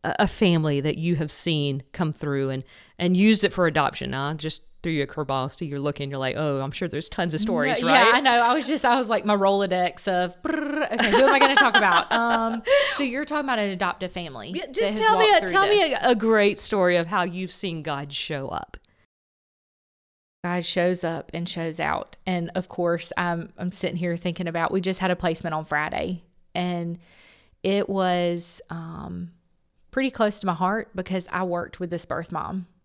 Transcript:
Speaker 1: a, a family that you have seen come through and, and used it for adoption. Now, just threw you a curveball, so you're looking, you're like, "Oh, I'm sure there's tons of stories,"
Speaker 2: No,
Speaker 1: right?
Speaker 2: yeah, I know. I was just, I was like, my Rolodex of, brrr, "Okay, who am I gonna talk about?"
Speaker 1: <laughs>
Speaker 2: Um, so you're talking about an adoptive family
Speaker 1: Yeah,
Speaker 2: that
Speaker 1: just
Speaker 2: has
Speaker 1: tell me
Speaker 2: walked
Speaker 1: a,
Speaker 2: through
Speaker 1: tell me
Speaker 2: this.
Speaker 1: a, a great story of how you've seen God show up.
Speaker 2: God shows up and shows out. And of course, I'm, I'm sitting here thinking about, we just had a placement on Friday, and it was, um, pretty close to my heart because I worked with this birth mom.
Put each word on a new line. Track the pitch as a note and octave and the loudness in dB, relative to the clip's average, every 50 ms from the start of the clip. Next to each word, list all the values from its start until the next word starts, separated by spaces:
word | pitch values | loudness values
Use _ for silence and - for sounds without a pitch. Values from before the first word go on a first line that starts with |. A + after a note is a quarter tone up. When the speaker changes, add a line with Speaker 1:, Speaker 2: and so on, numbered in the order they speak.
| - | -4
Speaker 1:
a, | E3 - - | -4 0 0
a | G3+ | 0
family | F#3+ - - A3 F3+ E3+ E3 D#3 D#3 C#3+ C#3 | 0 2 2 2 4 4 4 2 2 0 0
that | C#3 D3+ - | 0 -2 -2
you | - D#3+ E3+ F3 | -2 0 0 0
have | C#3+ D#3+ D3+ | 0 -2 -4
seen | - - - F3 D#3+ D3+ C#3+ C#3+ C3+ C#3 - _ - | -6 -4 -2 -2 0 0 0 -2 -4 -4 -8 _ -6
come | - F3+ D#3 | -4 -4 -4
through | D3 - - D3 C#3 C#3 C3+ C3+ | -2 -4 -4 -4 -2 -2 -2 -2
and, | C3 C3+ C3 _ - - - _ _ | -4 -6 -10 _ -20 -20 -20 _ _
and | - F3 F3+ F3+ | -2 0 2 4
used | F3+ G3+ A3 A3 G#3 G3+ | 6 6 6 6 6 2
it | F#3+ - | 0 2
for | F#3 F3+ | 2 0
adoption. | E3 - D#3+ C#3+ - - - B2+ B2+ | 2 2 2 0 0 0 -4 -8 -6
Now, | C3 C3+ C#3 C#3+ D#3+ | -4 -4 -4 -4 -6
just | D3+ D#3 D#3 - - - - - - - | -6 -6 -6 -8 -8 -10 -18 -20 -8 -6
threw | E3+ D#3+ | -4 -2
you | D3 C#3 | -2 -2
a | |
curveball, | C3+ - D#3 D3 C3+ C3+ C3+ B2+ C3+ - | -4 -4 -8 -4 -2 -2 -2 -2 -4 -6
so | - F3+ | -8 -8
you're | D3 C#3+ C#3+ | -8 -6 -4
looking, | C#3 D3 C#3+ - C#3+ C#3 | -4 -4 -4 -4 -8 -6
you're | C#3 C3+ | -4 -4
like, | C3+ C3 - | -4 -2 -2
"Oh, | - D#3 D3+ C#3 C3+ | -2 -2 0 0 -2
I'm | C3+ C#3+ | -4 -6
sure | D3 - F#3+ | -6 -6 -6
there's | E3+ - C#3+ - - | -4 -4 -6 -6 -6
tons | - - F3 E3+ D3+ | -4 -4 -2 -2 -2
of | D#3+ | -2
stories," | G#3 A3 - - - - - - | -2 0 0 0 0 0 0 0
Speaker 2:
No, | B3 | 2
Speaker 1:
right? | A#3+ - B3 A#3 | 4 6 6 6
Speaker 2:
yeah, | A3 A#3 | 6 4
I | B3+ | 4
know. | C#4+ B3+ | 4 4
I | A#3+ A#3+ A#3 A#3 B3 | 4 6 4 4 2
was | D#4+ B3 | 0 0
just, | A#3+ D#4 C#4+ - | -2 -2 0 2
I | B3+ A#3 | 2 2
was | C4+ B3 G#3 | 2 2 0
like, | A#3 G#3 - | 0 0 2
my | G#3 G#3 | 2 2
Rolodex | G3 G3 G3 G3 G3 G3+ F#3+ F3+ F#3 F3+ F3 - - - | 4 4 2 4 2 0 0 0 0 0 0 -2 -4 -4
of, | G3+ F#3 F3+ F3+ F3 F3+ - | 0 0 0 0 -2 -4 -6
brrr, | - D#4+ D#4+ D#4 D#4 D4 D4 D#4 D4+ - | -4 -4 -2 -2 -2 -4 -2 -2 -2 -2
"Okay, | - A#3 A3+ G#3+ | 0 0 2 4
who | - | 4
am | - - - - | 6 6 6 6
I | C4+ | 6
gonna | - C4+ C#4+ | 6 6 6
talk | G#4 G#4+ - - | 4 4 6 4
about?" | C#4+ G#3 F#3+ E3+ F3 - - | 4 4 6 4 2 2 2
Speaker 1:
<laughs> | |
Speaker 2:
Um, | - A#3 A#3 A#3 A#3 A3+ A3+ A3+ A3+ A3+ A3+ A#4 C5+ C#5+ C#5 C#5 C#5 | 0 0 2 2 0 0 0 -2 -4 -4 2 4 4 4 4 2 0
so | - C#4+ | -2 -2
you're | B3+ A#3 C4+ D4+ | -2 -2 -4 -4
talking | - D4 D4 C#4+ | -4 -4 -4 -2
about | C4+ B3 A3 | -2 -2 0
an | G#3 G3+ | 0 -2
adoptive | F#3+ F3+ G3 F3+ - - F#3+ F3 | -2 -2 -2 -2 -2 -4 -8 -8
family | - F#3 F3 D#3 C3 A#2 G2+ D#3 F#3 | -8 -10 -10 -10 -12 -12 -12 -10 -8
Speaker 1:
Yeah, | E4+ E4+ | -10 -10
Speaker 2:
that | C4+ C4 | -6 -2
Speaker 1:
just | F#4+ A4+ G3 | -2 0 0
Speaker 2:
has | G#3+ - | 0 2
Speaker 1:
tell | A4 A4 A4 - | 4 4 6 6
me | A4 | 6
Speaker 2:
walked | G#4+ G4+ | 8 6
Speaker 1:
a, | E4 | 6
Speaker 2:
through | - F#4 | 4 4
Speaker 1:
tell | F4 F#4+ G4 | 2 4 4
me | G4+ G#4 | 6 4
Speaker 2:
this. | G#4 F4+ D#4 B3+ - - | 4 4 2 0 2 4
Speaker 1:
a, | B3+ | 4
a | B3 | 4
great | G#3+ G#3+ A3+ A3+ G#3+ G3+ G3+ G3+ - | 4 4 4 4 6 6 4 2 0
story | - - A3 G3+ F3+ F3+ F3 | -4 -2 0 2 4 4 4
of | F3 E3 | 2 2
how | E3 G3+ G3 F#3 | 0 0 -2 0
you've | F#3+ E3+ F#3 F#3 F3+ | -2 -4 -6 -8 -8
seen | - - - F#3 E3 D#3+ C#3+ | -8 -8 -8 -6 -6 -6 -6
God | D#3 D3 C#3 D3 C#3+ C#3+ | -6 -6 -6 -8 -8 -8
show | - - - D#3 C#3 C3+ - | -8 -6 -6 -6 -6 -6 -6
up. | - - - _ - - _ _ _ _ _ _ _ _ _ _ _ _ _ _ _ _ _ _ _ _ _ _ _ _ _ _ _ _ _ _ _ _ - | -6 -8 -8 _ -16 -20 _ _ _ _ _ _ _ _ _ _ _ _ _ _ _ _ _ _ _ _ _ _ _ _ _ _ _ _ _ _ _ _ -6
Speaker 2:
God | F3 F3+ F3+ E3+ | -4 -4 -2 -2
shows | - - F#3 F3 F3+ F#3 F3 - | -2 0 2 2 2 0 0 -2
up | E3 E3 D#3 - - - | -4 -4 -6 -10 -8 -8
and | E3+ E3+ | -8 -6
shows | F3 - E3+ E3 E3 D#3+ E3+ | -6 -6 -6 -6 -6 -4 -4
out. | D3+ D3 D#3 - - _ - - _ | -2 -2 -2 -2 -4 _ -16 -10 _
And | F#3+ F#3 F3 E3+ E3+ - | -4 -2 -2 -4 -4 -6
of | F#3 F3 | -6 -8
course, | - - - F3 E3+ E3+ E3+ - - - | -6 -4 -2 0 0 0 -2 -4 -6 -4
I'm, | - F3+ F3 E3+ E3+ E3 - _ | -4 -2 -2 -2 -4 -6 -10 _
I'm | - F3+ F3+ | -8 -8 -6
sitting | F#3 - - F3 - | -6 -4 -4 -4 -4
here | E3+ F3+ F3 E3+ | -2 -4 -4 -4
thinking | E3+ - F#3 E3 - F3+ | -4 -4 -6 -4 -4 -6
about, | E3+ E3 E3+ E3 - | -4 -2 -2 -2 0
we | - G3 | 0 0
just | F3 F#3+ F#3 - | -2 -2 -2 0
had | F#3+ F#3 | 0 0
a | F3+ | 0
placement | F3+ - F3 D#3+ - - E3 D#3+ | 0 0 -2 -2 -2 -4 -4 -4
on | D#3 D#3 | -6 -4
Friday, | - D3+ D3 D3+ D3+ - - D3+ F3 F3+ E3+ _ _ _ _ _ _ _ | -2 -2 -2 -2 -2 -2 -4 -4 -4 -6 -8 _ _ _ _ _ _ _
and | F3 F3+ F3+ F3 F3 E3+ E3+ E3+ E3+ _ _ _ - - - _ _ _ _ _ _ - | -4 -4 -2 -4 -4 -4 -6 -8 -10 _ _ _ -20 -20 -20 _ _ _ _ _ _ -2
it | F#3+ G3 G3+ - | 0 0 0 0
was, | - G3 F#3+ F#3 F#3 F3 F3+ F3 F3 F3 E3+ E3+ - - - - _ | -2 -2 0 0 2 2 2 0 0 -2 -2 -6 -8 -10 -10 -12 _
um, | E3 E3 E3 E3 E3 D#3+ - E3+ F3 F3 F3 E3+ _ _ _ _ _ _ _ _ _ _ _ _ | -12 -10 -10 -10 -12 -12 -10 -10 -10 -10 -10 -12 _ _ _ _ _ _ _ _ _ _ _ _
pretty | - C4 C4+ C4 | -2 -2 -2 -2
close | - - A3+ G#3 G#3 - | 0 0 0 0 0 -2
to | - | -4
my | F#3+ E3+ | -4 -2
heart | D#3+ F#3 F#3 G3+ A3+ - _ - | 0 0 0 0 -2 -4 _ -8
because | F#3 F3+ - F#3+ F#3 F3+ - | -10 -6 -4 -4 -4 -4 -4
I | - F3+ F#3+ | -4 -4 -2
worked | F3+ F3 F3 E3+ - - - | -2 -4 -4 -6 -8 -8 -10
with | F#3 E3+ | -8 -6
this | F3 E3+ - | -6 -8 -6
birth | _ - C#3 E3 - | _ -6 -6 -6 -6
mom. | E3+ D3+ - - - F#3+ F3 _ _ _ | -8 -6 -6 -6 -6 -8 -8 _ _ _